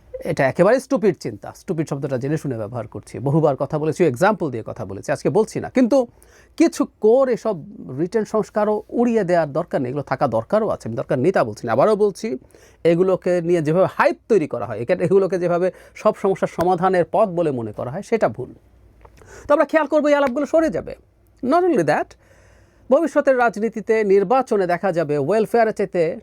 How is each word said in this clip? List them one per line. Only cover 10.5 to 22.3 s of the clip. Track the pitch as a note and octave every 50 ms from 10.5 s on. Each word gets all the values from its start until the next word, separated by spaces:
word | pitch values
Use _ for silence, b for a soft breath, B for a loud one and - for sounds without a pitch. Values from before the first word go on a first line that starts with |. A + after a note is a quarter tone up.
| G3+ A3 A3 D#3+
আছে, | E2+ - - A2+
আমি | A#2
দরকার | B2+ - - D#3 B2+
নেই | B2 F#3 -
তা | - C#3
বলছি | A2 G2+ - -
না। | A#2 A2
আবারও | B2 E3 G#3 A3
বলছি, | F#3+ G#3+ G#3 - - - A3+ C4 B3+ - b b b b b b b -
এগুলোকে | E3 E3+ E3 F#3 F#3+ F#3 F3 - F#3+ F3 F3+
নিয়ে | E3 E3+ F3+ E3+ D3
যেভাবে | D3+ D#3+ F#3 F3+ D3+ -
হাইপ | - B3 D#4+ - - _ -
তৈরি | A3+ F#3 D3+ -
করা | - A#2+ G#2+
হয়, | B2 A2+ G#2
একে-, | A#2+ - F#3 F#3
এগুলোকে | F3+ E3 F#3 G3 F#3+ F3 F#3+ F3
যেভাবে | F3+ E3+ F3 E3+ F#3 F3+ B B B B B
সব | - - G#3+ G#3+
সমস্যার | - - G3 F#3 - G3 -
সমাধানের | - - E3 F#3 F#3 D#3+ F#3 F#3+ F#3 F3+ D#3+ - -
পথ | F3 A3 F#3+
বলে | E3+ E3+ E3+ D3+
মনে | C3+ A#2+ A2+ G#2+ G#2
করা | - A2+ B2
হয়, | C#3+ G3 -
সেটা | - A#3 A3 G3+ C#3+
ভুল। | A2 - B2+ - - - _ _ _ _ _ _ _ _ - - _ B B B B B B -
তো | D4
আমরা | D#4+ D4
খেয়াল | - D#4 D#4+ D4+
করবো | - D#4 D4+ C#4 D4+
এই | C#4+
আলাপগুলো | C#4+ C#4+ C4 A#3+ C4 C#4+
সরে | - - E4 D#4+ D4
যাবে। | F3 D3 - - - - _ _ _ _ _ _ _ _ -
Not | A#3+ D4+ F4 F#4
only | F4+ D4+ G3 D#3+
that, | D3 D#3+ B3+ F4+ - - b b b